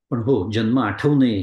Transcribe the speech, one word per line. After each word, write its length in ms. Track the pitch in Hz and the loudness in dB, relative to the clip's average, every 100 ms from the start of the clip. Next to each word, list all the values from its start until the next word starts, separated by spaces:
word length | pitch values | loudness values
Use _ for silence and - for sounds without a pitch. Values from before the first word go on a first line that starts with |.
| _ | _
पण 80 | 123 | -4
हो, 320 | 113 123 92 | 0 0 0
जन्म 280 | 107 113 127 | -2 0 0
आठवू 360 | 110 101 147 147 | -2 -2 0 2
नये 260 | 127 101 | 2 0